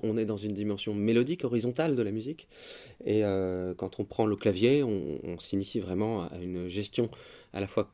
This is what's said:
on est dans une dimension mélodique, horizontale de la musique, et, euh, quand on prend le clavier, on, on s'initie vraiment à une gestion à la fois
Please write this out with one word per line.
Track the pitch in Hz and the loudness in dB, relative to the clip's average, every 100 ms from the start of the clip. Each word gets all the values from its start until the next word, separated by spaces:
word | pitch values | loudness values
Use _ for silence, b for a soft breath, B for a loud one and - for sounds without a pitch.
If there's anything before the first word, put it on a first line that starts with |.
on | 110 110 | 0 0
est | |
dans | 107 104 | 0 -2
une | 107 | -4
dimension | 101 104 101 - | -2 -2 -2 -2
mélodique, | 104 104 117 127 180 | 0 4 4 4 0
horizontale | 127 117 120 123 160 127 | 0 0 0 0 0 2
de | |
la | 104 | 0
musique, | 107 117 165 - B B B B B | -2 -6 -10 -14 B B B B B
et, | - 107 | 2 4
euh, | 104 95 92 92 90 | 4 2 0 0 -4
quand | 90 95 - | -4 -6 -4
on | |
prend | 101 - | -6 2
le | 110 98 | 2 4
clavier, | 110 90 113 147 | 2 4 6 6
on, | 131 101 73 73 | 4 0 -2 -6
on | - 87 | -6 -8
s'initie | - 98 98 117 | -4 -2 -2 -4
vraiment | 90 92 107 110 | -2 0 0 -2
à | 85 90 | -4 -8
une | 90 90 90 | -6 -6 -4
gestion | 92 104 - 117 B B B B | -4 -4 0 -2 B B B B
à | 98 | -8
la | 98 | -2
fois | - 104 | -2 -2